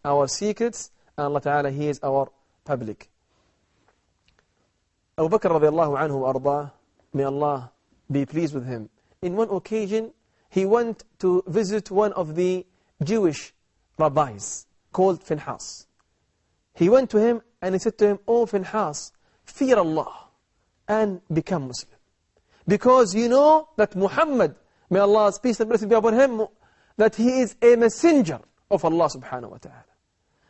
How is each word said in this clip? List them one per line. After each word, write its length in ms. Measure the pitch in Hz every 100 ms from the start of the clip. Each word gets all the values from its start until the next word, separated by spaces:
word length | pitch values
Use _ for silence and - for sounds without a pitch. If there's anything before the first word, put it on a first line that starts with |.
our 240 | 143 143 135
secrets, 640 | - 208 208 233 - - _ _ -
and 100 | 143
Allah 140 | 147
ta'ala 300 | 147 147 139
hears 280 | 139 147 139
our 260 | 139 135 135 _ _ _ -
public. 440 | 131 110 101 - _ _ _ _ _ _ _ _ _ _ _ _ _ _ _ _ _ _ _ _ -
Abu 120 | 160
Bakr 220 | 214 185 160
radiallahu 360 | 151 160 156 139
anhu 220 | 156 139
wa 140 | 131
ardah, 380 | 131 139 143 143 - _ _ _
may 100 | 139
Allah 480 | 139 139 147 135 123 _ _ _ -
be 140 | 277 269
pleased 280 | 156 165
with 120 | 143 123
him. 240 | 120 104 _ _ _
In 140 | 175 196
one 140 | 226
occasion, 600 | 190 - 220 196 220 226 _ _ _ _
he 160 | 185 190
went 380 | 233 233 214 - _
to 240 | 185 180 185
visit 440 | 180 190 214 -
one 200 | 190 214
of 220 | 196 156 160
the 300 | 180 185 - _ _ _
Jewish 500 | 143 220 180 143 - _ _ _ _ -
rabbis 680 | 156 139 139 101 - - - _ _
called 320 | - 190 170
Finhas. 640 | - 151 - 120 - - _ _ _ _ _ _ _ _ _
He 160 | - 170
went 200 | 254 254
to 60 | 214
him 240 | 233 233 - _
and 140 | 185 185
he 40 |
said 180 | 226 -
to 80 | 208
him, 120 | 202 -
"Oh 180 | 233 226
Finhas, 640 | 196 190 220 170 147 - _ _ _ -
fear 320 | - 262 226
Allah 500 | 165 160 - - - _ _ _ _ _ -
and 340 | 214 214 180 -
become 360 | 160 - 175 131
Muslim. 300 | 123 - _ _ _ _ _ _ _ -
Because 460 | 202 247 254 214
you 160 | 202 233
know 400 | 262 294 311 311 -
that 180 | 208 180
Muhammad, 600 | 196 - 320 254 160 - _ _ _
may 100 | 185
Allah's 400 | 202 214 208 -
peace 200 | 254 220
and 100 | 220
blessing 200 | 226 208
be 60 | 226
upon 180 | 226
him, 340 | 226 269 220 214 _ _ _ _ -
that 180 | 220 -
he 260 | 240 262
is 140 | 240 -
a 140 | 240 240
messenger 640 | 226 - 330 294 165 - - _ _
of 140 | 190
Allah 260 | 165 165 151
subhanahu 420 | 131 - 127 113
wa 60 | 120
ta'ala. 280 | - 120 _ _ _ _ _ _